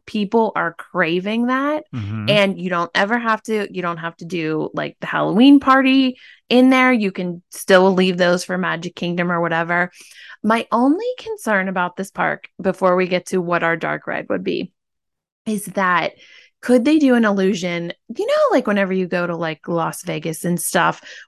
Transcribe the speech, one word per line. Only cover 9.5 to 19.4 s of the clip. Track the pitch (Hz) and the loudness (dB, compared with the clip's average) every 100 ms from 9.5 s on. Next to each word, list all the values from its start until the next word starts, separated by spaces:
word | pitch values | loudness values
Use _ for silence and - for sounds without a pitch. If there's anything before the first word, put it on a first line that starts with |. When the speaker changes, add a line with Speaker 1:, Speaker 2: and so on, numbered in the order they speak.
| 165 170 175 180 - - - - - 214 | -2 -2 -2 -2 -6 -20 -20 -20 -8 -2
Speaker 1:
My | 226 - | 0 0
only | 220 262 330 494 508 | 0 2 2 -2 -8
concern | 440 427 - 202 190 | -10 -8 -2 -2 -2
about | 185 180 240 | -2 -4 -6
this | 196 | -10
park, | - 165 147 - - | -4 -4 -4 -10 -6
before | 185 180 185 180 | -4 0 2 2
we | 180 | 0
get | 180 - | -2 -2
to | 185 | -4
what | 170 170 | -2 -2
our | 165 165 | 0 -2
dark | 156 151 170 | -4 -6 -6
ride | - - | -8 -4
would | - | -6
be, | 185 - 185 _ _ _ _ _ _ _ - | -4 -6 -6 _ _ _ _ _ _ _ -8
is | 214 - | -6 -6
that | 196 185 175 160 - - - - _ | -2 0 0 -2 -8 -20 -20 -20 _
could | - 247 247 | 2 2 4
they | 311 | 4
do | 269 240 | 4 4
an | 220 | 4
illusion? | 196 190 208 175 175 170 - - 233 | 2 2 0 -4 -6 -8 -10 -14 -6
You | 440 | -2
know, | 605 587 | 2 2
like, | 339 226 | 2 2
whenever | 202 196 | 0 0
you | 190 180 | -2 -2
go | 180 175 | -2 -4
to, | |
like, | 170 | -4